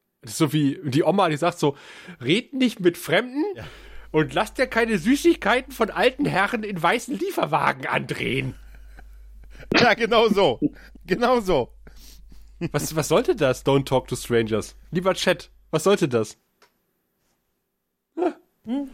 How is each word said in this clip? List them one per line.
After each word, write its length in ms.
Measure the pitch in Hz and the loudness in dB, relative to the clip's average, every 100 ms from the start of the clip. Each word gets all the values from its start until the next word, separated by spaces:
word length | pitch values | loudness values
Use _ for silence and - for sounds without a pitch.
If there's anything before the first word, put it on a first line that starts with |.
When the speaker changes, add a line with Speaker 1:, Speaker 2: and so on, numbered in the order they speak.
| _ _ | _ _
Speaker 1:
Das 100 | 120 | -10
ist 60 | - | -2
so 140 | 156 | 0
wie 280 | 156 143 143 | 2 0 -2
die 200 | 151 127 | -2 0
Oma, 260 | 156 190 180 | 2 2 2
die 80 | 151 | 2
sagt 220 | 165 165 | -2 0
so, 180 | 147 - - - - 170 | -2 -2 -10 -20 -20 -8
„Red 320 | 120 190 254 | -2 -2 -2
nicht 280 | 269 254 - | 0 0 2
mit 160 | 180 175 | 0 0
Fremden 460 | - 165 247 262 330 349 | 0 -2 0 -4 -4 -6
Speaker 2:
Ja. 80 | - - - - - | -14 -18 -18 -18 -4
Speaker 1:
und 220 | 156 147 | -2 0
lass 200 | 147 214 | 0 -2
dir 140 | - 262 | -2 -2
keine 300 | 226 226 214 | 0 0 0
Süßigkeiten 720 | 170 277 339 330 196 240 262 | 2 2 4 2 2 0 -2
von 180 | - 220 | -2 -2
alten 340 | 165 226 262 285 | 2 2 2 0
Herren 380 | 156 196 233 | 0 0 -2
in 180 | 214 190 | -6 -2
weißen 340 | 170 233 - 294 | 0 0 -2 -6
Lieferwagen 720 | 381 330 180 151 139 135 - | -6 -4 0 0 0 -2 -4
andrehen.“ 680 | 139 135 147 123 127 131 - - - - - - - - - - - - - | -4 -4 -6 -4 -4 -6 -8 -16 -20 -20 -20 -20 -20 -20 -20 -20 -12 -2 4
Speaker 2:
Ja, 140 | 233 | 4
genau 340 | 202 226 226 226 | 4 2 4 4
so. 320 | 202 180 117 143 - - - - | 4 2 2 -2 -4 -20 -12 -4
Genau 340 | 185 240 254 | 0 2 2
so. 300 | 190 156 113 - - - - - - - - - 170 | 2 0 0 -8 -20 -20 -20 -20 -20 -20 -18 -10 -6
Speaker 1:
Was, 240 | 147 147 156 | -4 -4 -4
was 100 | 143 | 0
sollte 280 | 165 262 294 | 2 2 2
das, 300 | 139 127 - | 0 0 2
„Don't 200 | 139 135 | 2 2
talk 220 | 131 - | -2 -2
to 60 | 123 | -6
strangers“? 580 | - 117 113 107 101 - - | 0 0 2 -2 -4 -12 -8
Lieber 220 | 175 185 | -2 0
Chat, 360 | 180 - 175 - _ _ | 0 0 0 -4 _ _
was 120 | 156 190 | -2 2
sollte 240 | 202 160 | 2 2
das? 280 | 120 107 - _ _ _ _ _ _ _ _ _ _ _ _ _ _ _ _ _ - 349 - _ _ 214 | 0 -2 -8 _ _ _ _ _ _ _ _ _ _ _ _ _ _ _ _ _ -4 -4 -4 _ _ -8
Speaker 3:
Hm? 240 | 269 277 | -8 -6